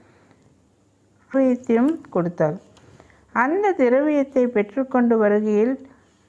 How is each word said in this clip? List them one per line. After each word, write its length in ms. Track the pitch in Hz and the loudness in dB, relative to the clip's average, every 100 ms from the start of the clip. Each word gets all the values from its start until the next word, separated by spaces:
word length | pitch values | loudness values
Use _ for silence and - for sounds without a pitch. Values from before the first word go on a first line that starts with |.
| _ _ _ _ _ _ _ _ _ _ _ _ _ | _ _ _ _ _ _ _ _ _ _ _ _ _
திரவியத்தையும் 720 | 269 262 254 - 226 269 330 - | 0 0 0 0 0 2 -2 -4
கொடுத்தாள். 480 | 190 170 175 156 185 - _ - - - _ _ | -4 -4 -2 -2 -4 -14 _ -20 -20 -20 _ _
அந்த 380 | 220 262 359 403 | -4 -2 0 -2
திரவியத்தை 760 | 339 247 262 302 294 277 262 247 | 0 2 2 0 0 0 0 0
பெற்றுக்கொண்டு 720 | 220 202 277 262 254 233 226 | 0 -2 -6 -2 0 2 2
வருகையில், 680 | 208 208 214 208 233 262 - _ _ _ | 2 2 0 0 0 -2 -10 _ _ _